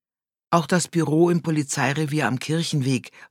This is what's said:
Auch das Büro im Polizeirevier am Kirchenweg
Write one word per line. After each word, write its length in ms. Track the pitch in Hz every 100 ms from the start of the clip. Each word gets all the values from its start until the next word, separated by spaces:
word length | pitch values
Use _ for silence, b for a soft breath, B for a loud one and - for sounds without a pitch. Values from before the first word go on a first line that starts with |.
| _ _ _ _ -
Auch 160 | 170 151
das 220 | 180 -
Büro 420 | 170 151 156 175
im 120 | 175
Polizeirevier 840 | 143 151 143 - 127 143 156 151 120
am 120 | 127
Kirchenweg 720 | - 160 165 151 131 127 - B B